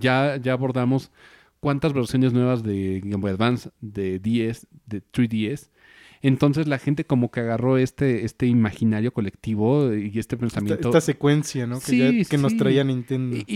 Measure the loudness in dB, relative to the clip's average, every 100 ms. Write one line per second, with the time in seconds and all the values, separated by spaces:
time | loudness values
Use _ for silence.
0 | 0 2 0 -2 -2 -2 -2 0 0 0
1 | -4 _ -20 -20 _ _ -4 0 0 0
2 | 0 2 2 2 2 0 -2 -2 -2 -4
3 | -4 -2 -2 0 0 0 -6 -14 -10 -6
4 | -4 -2 -2 0 -2 -6 -14 -20 -12 -12
5 | -6 -2 0 0 -2 -6 -12 _ _ -20
6 | -20 -2 0 4 2 2 0 -2 -2 -2
7 | 0 0 0 -2 -2 0 2 2 0 0
8 | 0 0 -4 -2 2 4 2 2 0 2
9 | 0 -2 -4 -6 -6 0 2 2 2 -2
10 | -4 -6 -6 -4 -4 -4 -2 -2 2 2
11 | 2 0 2 2 0 -6 -6 -6 0 2
12 | 4 2 2 0 0 2 2 2 2 -2
13 | -4 -4 -2 -6 -4